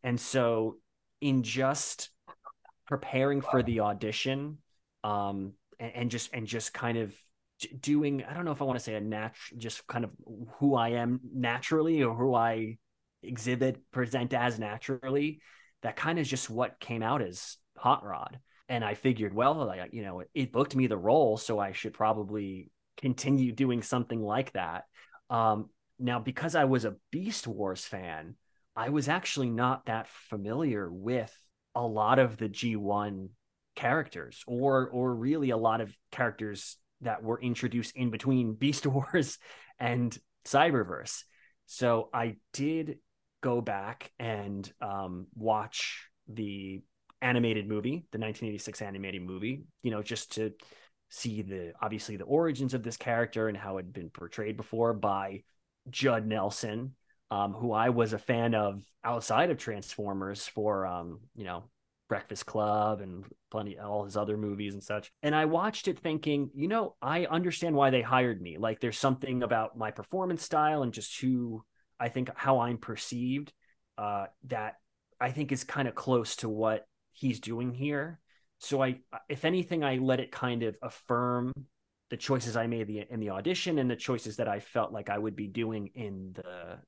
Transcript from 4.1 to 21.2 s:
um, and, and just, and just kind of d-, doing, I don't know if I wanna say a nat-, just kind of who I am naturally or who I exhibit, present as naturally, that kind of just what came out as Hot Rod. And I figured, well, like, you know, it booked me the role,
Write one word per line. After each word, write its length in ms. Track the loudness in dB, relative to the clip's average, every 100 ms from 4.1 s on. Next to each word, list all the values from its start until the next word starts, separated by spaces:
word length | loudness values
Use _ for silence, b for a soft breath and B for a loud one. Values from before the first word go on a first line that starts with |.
| -2 -2 -2 -4 -10 _ _ _ _
um, 500 | -2 0 0 -4 -6 -10 _ -12
and, 120 | -10 -4
and 160 | -2
just, 180 | -2 -6
and 140 | -6 -4
just 260 | -4 -6
kind 240 | -4 -2 0
of 160 | -2 -8 _ _ _ _
d-, 180 | -12 -6
doing, 440 | 2 2 4 0
I 100 | -4
don't 120 | -6 -4
know 60 |
if 100 | -2
I 40 | 0
wanna 140 | -2
say 160 | -2 -4
a 60 |
nat-, 340 | -2 -2 -4 -8 -16 -10
just 280 | -8 -10 -6
kind 180 | -4 -4
of 60 | -8 -18 -14 -14 2
who 160 | 4 6
I 140 | 4
am 300 | 2 2 0 -2
naturally 680 | -2 0 0 2 4 4 4
or 120 | 4 4
who 200 | 4 6
I 420 | 4 2 -4 -8 _ _ _ _
exhibit, 580 | -10 -6 -2 2 2 0 _
present 420 | -2 0 0 0
as 260 | 2 2 0
naturally, 800 | -6 -6 -6 -4 0 0 0 -4 B B B B
that 120 | -6 -2
kind 240 | 0 0
of 60 | 0
just 240 | -2 -4
what 300 | 0 -2 -2
came 240 | -6 -2
out 180 | 0 0
as 360 | 0 -6 -10 -14 _ 0
Hot 260 | 2 4
Rod. 360 | 0 -8 -8 -12 b b b
And 160 | -2
I 100 | 0
figured, 400 | 2 2 2 0
well, 320 | 4 4 4 -2
like, 280 | -4 -8
you 100 | -8
know, 200 | -8 -8 -8
it 180 | -2 0
booked 240 | 2 2 4
me 120 | 2
the 100 | 4
role, 400 | 6 6